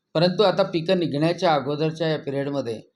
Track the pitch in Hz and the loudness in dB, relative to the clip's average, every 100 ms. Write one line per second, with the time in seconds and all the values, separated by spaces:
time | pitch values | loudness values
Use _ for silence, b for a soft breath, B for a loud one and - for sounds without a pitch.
0 | _ 156 175 170 208 175 190 165 160 190 | _ 0 2 4 4 4 0 -2 0 0
1 | 165 143 156 - 185 151 131 147 156 160 | 0 0 0 2 2 2 0 -2 -2 -2
2 | 160 151 143 139 139 143 117 110 - | -2 -2 -4 -4 -4 -4 -6 -8 -12